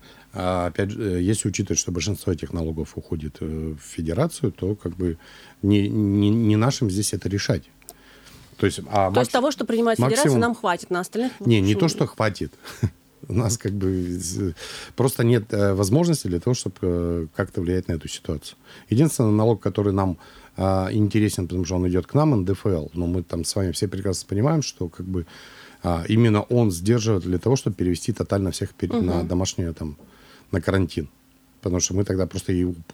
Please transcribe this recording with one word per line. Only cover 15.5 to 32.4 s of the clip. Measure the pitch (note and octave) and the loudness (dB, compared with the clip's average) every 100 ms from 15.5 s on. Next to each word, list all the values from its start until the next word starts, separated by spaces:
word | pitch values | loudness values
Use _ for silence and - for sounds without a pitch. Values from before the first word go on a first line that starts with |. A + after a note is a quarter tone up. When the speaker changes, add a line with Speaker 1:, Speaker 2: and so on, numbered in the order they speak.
Speaker 1:
э, | G#2 G2+ | 2 2
возможности | F#2+ G2 C#3 F3 D#3 G2+ | 4 4 4 4 0 0
для | F2 | -2
того, | A#2+ | 0
чтобы, | B2+ - - | -2 -4 -4
э, | F#2 F2 E2+ E2+ D#2+ - | 0 0 0 -2 -4 -4
как-то | F#2 - | -4 -2
влиять | E2+ F2+ F2 | 0 -2 -2
на | |
эту | E2+ D2+ | -6 -6
ситуацию. | - - D#2 - - - - - | -10 -6 -8 -8 -20 -20 -20 -2
Единственный | A2 D#3 - A2 | 2 4 4 2
налог, | G#2+ A2 G#2 | 4 2 2
который | G#2 G2 G2+ | 0 0 0
нам, | G2 F#2+ E2+ - - - - | 2 0 -2 -10 -20 -18 -2
а, | F#2+ F#2+ F#2+ | 2 2 0
интересен, | A2 G#2 A2 G#2 - E2+ | 0 0 2 0 0 -4
потому | F2+ E2+ | -4 -2
что | F#2 | 0
он | F2+ | 0
идёт | F2+ E2 | 0 0
к | |
нам, | C#3+ D#3 | 2 4
Н | A#2 F2+ | 2 0
Д | |
Ф | F#2+ G#2+ | -2 0
Л, | E2+ D2+ | -2 -4
но | E2+ F2 | -4 -2
мы | F2+ | -2
там | E2+ E2+ | -4 -6
с | D#2+ G#2 | -4 -2
вами | F#2 | -2
все | E2+ G2+ | -2 -4
прекрасно | F#2+ F#2+ F2+ - | -2 -4 -4 -2
понимаем, | G2 C3+ D#3+ | 0 2 2
что | - - F2 | -2 -6 -8
как | - F#2 | -8 -6
бы, | F#2 E2 - - - - - | -4 -6 -12 -20 -20 -20 -6
а, | F#2 E2+ E2+ | -2 -2 2
именно | A2 A#2 G#2 | 4 6 4
он | - A#2+ A2+ | 2 2 2
сдерживает | E2+ F#2+ A#2 G#2+ G2+ | 2 0 2 2 0
для | F2 F2+ | 0 0
того, | A2 C3 | 2 0
чтобы | - G2 | 0 -2
перевести | F2+ F2 - | 0 0 -2
тотально | G#2+ G#2 G2+ F#2+ | -4 -2 0 0
всех | - G2 | -2 -8
пер-, | - F2 A#3 | -4 -2 0
на | F2+ F2 | 0 0
Speaker 2:
Мгм. | E2 | 0
Speaker 1:
домашнее, | F2+ F#2 - F2 | 0 -2 -2 -6
там, | D#2+ D#2+ D2 - - - - - | -6 -8 -10 -20 -20 -20 -20 -4
на | F#2 | -2
карантин. | F2+ F#2+ F2 - D2 - _ _ _ _ | 2 2 0 -2 -8 -12 _ _ _ _
Потому | F#2+ F2+ | -4 -2
что | - F#2 | 0 0
мы | G2 | 0
тогда | F#2+ F2 | 0 -2
просто | F#2+ | -4